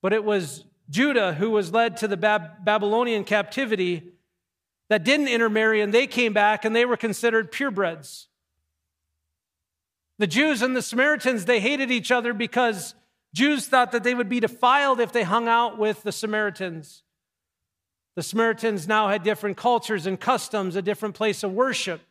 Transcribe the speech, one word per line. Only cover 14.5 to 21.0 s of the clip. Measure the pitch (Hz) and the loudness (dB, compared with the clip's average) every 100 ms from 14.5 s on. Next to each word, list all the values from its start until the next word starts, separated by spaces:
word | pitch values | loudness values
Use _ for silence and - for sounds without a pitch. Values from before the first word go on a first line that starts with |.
| - 247 269 277 247 | 2 4 4 4 2
if | 226 | 0
they | 240 | 0
hung | 185 214 233 | 0 0 2
out | 233 233 220 | 2 2 0
with | 214 214 | -2 -2
the | 208 | -6
Samaritans. | 190 220 214 208 165 190 165 147 - _ _ _ _ _ _ _ _ _ _ _ - | -6 -4 -2 -2 -4 -10 -10 -16 -20 _ _ _ _ _ _ _ _ _ _ _ -10
The | |
Samaritans | 165 208 226 220 226 208 156 | -6 0 0 0 -2 -4 0
now | 214 214 | 0 2
had | 208 | 0
different | 185 208 208 190 | 0 -2 -4 -2
cultures | 240 240 - 214 165 | 0 0 0 -4 -4
and | 190 | -4
customs, | - 254 - 214 185 175 | 0 0 0 -4 -4 -4
a | |
different | 190 208 | -4 -4